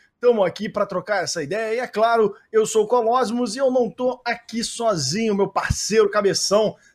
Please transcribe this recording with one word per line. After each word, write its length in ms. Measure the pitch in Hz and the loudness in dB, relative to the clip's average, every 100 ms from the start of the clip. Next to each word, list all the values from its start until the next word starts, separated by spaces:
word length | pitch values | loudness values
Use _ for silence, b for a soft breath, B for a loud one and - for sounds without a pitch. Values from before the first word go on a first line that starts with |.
| b _ | b _
Tamo 240 | 240 226 | 2 4
aqui 240 | 180 - 214 | 0 -2 -8
pra 180 | 208 202 | -4 -4
trocar 380 | 180 180 202 | -4 -2 -2
essa 180 | 156 170 | -2 -6
ideia. 320 | 143 202 220 | -6 -4 -4
E 60 | 233 | -4
é 60 | 247 | -4
claro, 440 | 208 226 233 208 B B | 0 2 2 0 B B
eu 120 | 220 | 0
sou 200 | 220 220 | 2 0
o 20 | 214 | 2
Colosmos 680 | 247 226 254 220 240 247 226 | 2 2 0 0 -2 -4 0
e 20 | |
eu 140 | 269 | 0
não 180 | 254 240 | 2 0
tô 320 | - 254 254 | -2 -4 -2
aqui 380 | 240 226 - 226 | -6 -8 -8 -8
sozinho. 720 | 220 - 233 180 131 190 226 | -8 -2 -2 0 -2 -2 0
Meu 140 | 202 196 | 0 0
parceiro 600 | - - - - 220 202 | -2 -2 -2 2 2 4
Cabeção 680 | 214 196 170 - 202 208 b b | 2 0 0 2 2 2 b b